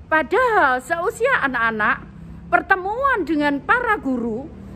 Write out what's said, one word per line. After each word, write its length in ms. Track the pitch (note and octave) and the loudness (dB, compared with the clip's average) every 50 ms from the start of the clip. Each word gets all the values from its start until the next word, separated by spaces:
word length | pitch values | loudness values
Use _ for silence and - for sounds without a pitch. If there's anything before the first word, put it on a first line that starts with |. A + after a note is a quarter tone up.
| - | -4
Padahal 720 | - D#4 D#4 D4 - F4+ A#4+ B4+ A#4+ G#4+ F#4+ D4+ C4+ B3+ B3+ | 0 0 0 2 2 2 2 4 4 4 4 4 4 2 0
seusia 640 | - - E4+ E4+ F4 A#4+ - - A4+ C#5 B3 - | -2 -4 -4 -2 -2 -2 -2 0 0 2 2 2
anak-anak, 640 | C#4 C#4 B3+ A#3 A3+ A3+ A3+ G#3+ G#3 A#3 C4 - - - - - - - - - - | 0 0 0 0 0 0 0 2 0 0 0 -2 -6 -12 -18 -18 -18 -18 -16 -16 -2
pertemuan 800 | - - F4 E4+ - G4 F#4+ F4+ G4 A4 B4 C#5 C#5 B4+ G#4 D4+ | 0 0 2 2 2 0 0 0 -2 -2 0 0 2 2 0 0
dengan 320 | D4+ E4 D4 D4 D4 C#4+ C4+ | 0 0 0 0 0 0 0
para 400 | - - A4 B4 A#4+ A4+ G#4 - | 0 0 0 2 2 0 -2 -2
guru, 480 | - C4+ B3+ A#3+ A3+ A#3 G#3+ B3 D4 - - - - - - | -2 -4 -4 -2 -4 -4 -6 -6 -8 -10 -14 -16 -16 -16 -16